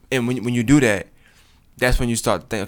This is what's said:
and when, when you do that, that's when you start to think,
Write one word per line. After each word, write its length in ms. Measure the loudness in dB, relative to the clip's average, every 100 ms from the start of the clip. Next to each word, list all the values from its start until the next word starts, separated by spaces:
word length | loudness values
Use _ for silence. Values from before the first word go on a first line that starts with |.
| _
and 160 | -4 -2
when, 160 | -4
when 100 | -2
you 100 | -2
do 160 | 4 4
that, 260 | 4 0 -6 -18 _ _ _ _ _ -4
that's 220 | 0 0
when 80 | 0
you 60 | -2
start 240 | -2 -4
to 60 | -4
think, 160 | -8